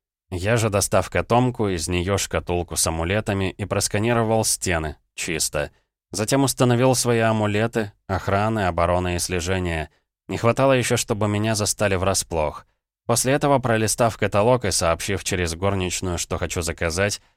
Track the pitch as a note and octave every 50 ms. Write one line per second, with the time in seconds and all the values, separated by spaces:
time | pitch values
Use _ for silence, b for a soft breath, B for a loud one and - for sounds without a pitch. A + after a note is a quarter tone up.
0 | _ _ _ _ _ _ F#2+ F2 F2+ G#2 A#2 A#2 A2 A2 G2 G2+ - - - F#2+
1 | F2+ - - F2+ E2+ - A2+ A#2+ B2+ B2+ A#2+ - A2 G2+ F#2 E2 D#2+ F2+ F2+ F2
2 | E2+ F#2+ G2+ F#2+ - - - E2 - - F2+ F2 E2+ - D#2+ - - F2+ D#2+ D#2+
3 | E2 E2+ G2 G#2+ G#2+ - G2+ G2 F#2+ F#2 - - G2+ F#2 G2+ G2+ - - - G#2
4 | G#2+ A#2 A#2+ A#2 A2+ A2 A2+ A2 A2 - - - - F#2 F2 D#2+ D#2 D2+ C#2+ -
5 | _ _ _ - - - D#2+ D#2 - - - D2+ D2 D2 - _ _ _ _ _
6 | _ _ - G2+ G#2+ - C#3 C3+ C#3 B2+ - - C3+ B2 A#2+ A#2 B2+ C3 B2+ B2
7 | - A#2+ A#2+ A2+ A2+ A2+ A2 A2 G#2+ G#2 G2+ G#2 A2 A#2 - A#2+ G#2+ G2+ - _
8 | _ - F#2+ F2+ - - G2 G2 G#2 A2 A2+ A2 G2 F2+ E2+ E2+ E2+ E2+ F2 F2+
9 | F2+ F2+ F2 E2+ - - F2+ F2+ E2 F2+ F#2+ F#2 F2+ F2 E2 D#2+ D2+ - _ _
10 | _ _ _ _ _ - F#2+ G2+ - A#2 A#2 - C3+ C3+ C3+ B2+ A2+ - B2 A#2
11 | - - A#2 G2+ G#2 G2+ G#2 G#2 G#2+ A2+ A2 G2+ G#2 F#2 - - A2 G2+ F#2+ F2
12 | F#2 F#2+ F#2 - - - F2 D#2+ D2+ C#2+ C#2+ - - _ _ _ _ _ _ _
13 | _ - A#2 A#2 - B2 C#3 D3 C#3+ C#3+ C#3+ C3 B2+ A#2+ A2+ G#2+ A2 G2+ - -
14 | B2 A2+ - - A2 G2 - G2+ G#2 A#2+ B2+ B2 - G2 E2+ - F#2 E2 E2 -
15 | - - G2 F2 - - G2+ F2+ F2 E2 E2 E2 F#2+ G2+ G2+ F#2+ F#2 F2+ - -
16 | F#2+ F#2 F2 E2 - - F#2 D#2+ F2+ D#2+ - F2+ E2 E2+ D#2+ - F2+ E2 D#2+ F2+
17 | G2 G#2 - - - _ _